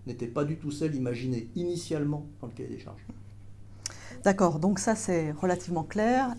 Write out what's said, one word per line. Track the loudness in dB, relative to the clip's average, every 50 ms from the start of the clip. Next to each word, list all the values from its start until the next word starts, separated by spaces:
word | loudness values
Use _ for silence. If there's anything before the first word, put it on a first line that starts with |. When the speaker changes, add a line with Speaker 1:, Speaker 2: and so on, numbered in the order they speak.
| -10
Speaker 1:
n'était | -10 -6 -4 -6
pas | -2 0 0 0
du | 0 0
tout | -2 -4 -4
celle | -2 0 0 0 0
imaginée | 0 0 0 0 0 0 0 0 -2 -2 -4 -4
initialement | -2 -2 0 -2 -2 -2 -2 0 0 2 0 0 -2 -4 -8 -12 -10
dans | -10
le | -10 -8
cahier | -8 -8 -8
des | -8
charges. | -10 -10 -12 -14 -14 -14 -14 -14 -14 -16 -16 -16 -16 -16 -14 -14 -14 -16 -16 -12 -12 -10 -10 -10 -12 -12 -12 -8 2 4
Speaker 2:
D'accord, | 6 6 8 6 6 6 4
donc | 4 4 4 4
ça | 4 2 2
c'est | 2 2 2 2 2 2 2
relativement | 0 0 2 2 2 0 0 -2 -2 -2 -2
clair, | 0 0 2 4 4 4 4 4 2 -2